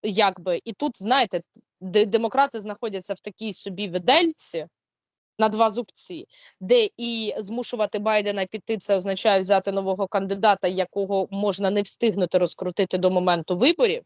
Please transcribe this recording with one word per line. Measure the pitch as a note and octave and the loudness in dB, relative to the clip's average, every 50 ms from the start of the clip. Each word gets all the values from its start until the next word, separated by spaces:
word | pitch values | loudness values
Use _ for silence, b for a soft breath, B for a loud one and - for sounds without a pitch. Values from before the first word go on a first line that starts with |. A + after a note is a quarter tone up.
| - | -4
якби, | A3 F#3+ F#3+ G#3 G3 F#3 - E3 F#3 F3 - _ | -2 0 2 2 2 0 -2 -4 -4 -4 -4 _
і | A3 G#3+ | -8 -8
тут, | _ C#4+ D4 - - | _ -4 -4 -4 -4
знаєте, | F#3 G#3+ B3 C#4 B3 G3+ - F3 - _ _ - _ _ _ _ | -2 0 2 2 2 0 -2 -6 -6 _ _ -20 _ _ _ _
де-, | F3+ F#3+ F3 G#3 G#3+ | -12 0 2 2 2
демократи | G#3 F#3 A3 A3+ A3 - C4 C#4 C#4 - A3+ | 4 2 0 0 0 2 2 2 2 0 -8
знаходяться | G3 G#3+ G3+ - - A3+ G3 F#3+ F3+ - G3 | -10 -10 -10 -8 -8 -6 -6 -8 -8 -8 -10
в | - | -8
такій | _ A3 F#3+ _ A3 A3 F#3+ | _ -16 -12 _ -8 -8 -8
собі | - - G3+ F#3 E3+ G#3 | -8 -10 -10 -6 -6 -6
видельці | F#3+ E3 F#3 F3+ - C4+ E4 F4+ E4 D#4 _ - - - E3 D3+ F3 _ _ _ _ _ _ _ _ _ _ _ _ _ - | -4 -4 -2 4 4 4 6 4 2 -2 _ -14 -8 -8 -8 -8 -8 _ _ _ _ _ _ _ _ _ _ _ _ _ 0
на | A3 A3 | 0 0
два | G#3 G#3+ A3+ A3 | 2 2 0 0
зубці, | G3 A3 A#3 - _ - - - F3+ D#3 A2+ _ B B B B B B | 0 -2 -8 -8 _ -18 -14 -12 -12 -14 -14 _ B B B B B B
де | F#3 F#3 A#3+ B3 A3 G#3 _ | 2 4 4 6 6 2 _
і | - A#3 A#3 A#3 A3+ A3 G#3 - | -6 -6 -4 -4 -2 -4 -4 -4
змушувати | G#3+ G#3+ F#3 G#3+ - - - - G#3+ G#3+ G#3 - G#3 | -6 -8 -6 -6 -6 -6 -6 -2 -2 -2 -2 -2 -2
Байдена | G#3 A3 G#3+ G#3+ G3+ G#3 G3+ G3+ F#3+ | 0 2 0 2 0 0 -2 -2 -4
піти, | F3+ - G#3 _ - A3+ | -4 -6 -12 _ -4 -6
це | G3+ - - G3+ | -4 0 0 0
означає | F#3+ F3+ G3 G3 F#3 - A3+ G3+ G3 | 0 0 -2 -4 0 2 4 4 4
взяти | F#3+ F3+ G3+ F#3+ F#3+ G3+ | 4 4 2 2 2 0
нового | G3 G3 G3 F#3+ F#3 F#3 G3+ | -4 -2 -2 -2 -2 -2 -2
кандидата, | F#3 - G3+ F#3+ F#3+ G3 G3 F#3+ G#3+ G3+ F#3+ - | -2 -2 -4 -2 -2 -4 2 4 4 4 4 0
якого | F3+ F#3 F#3 F3+ - _ G3+ G3 F#3+ G3+ G3 F#3+ - | -2 0 0 -4 -2 _ -4 -4 0 0 -2 -2 -2
можна | G3 G3 G3+ G#3 F#3+ G3 G3+ F#3+ | -4 -2 -2 -2 -2 0 0 0
не | G3+ G#3 | 0 0
встигнути | G3+ - - - - A#3 F3+ F#3+ F#3 E3+ - | -2 -2 -4 0 0 0 2 2 0 2 2
розкрутити | F3+ F3+ E3+ - - - F3+ F3 - G3 - - | 2 2 2 -2 -4 -6 -6 0 -2 -2 0 0
до | F#3 F3 F#3 | 2 2 2
моменту | F#3 F3+ F3+ F#3 F3 E3+ D#3 - F3+ | 2 4 2 2 2 0 0 -2 0
виборів | F3 G#3+ D4 E4+ - C4+ G#3 E3+ C3 - | 4 4 4 4 4 2 0 0 -2 -6